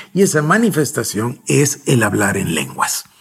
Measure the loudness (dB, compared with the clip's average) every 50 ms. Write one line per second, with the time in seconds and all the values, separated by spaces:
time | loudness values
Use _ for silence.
0 | -16 -6 0 2 2 2 2 0 0 2 2 2 2 2 2 0 0 -2 -2 -4
1 | -6 -4 -4 -4 -4 -4 -6 -6 _ 0 2 2 2 2 0 -4 -2 0 2 2
2 | 2 2 0 0 0 0 0 -2 -2 -2 -2 -4 -4 -6 -6 -4 -4 -4 -4 -6
3 | -10 -12 _ _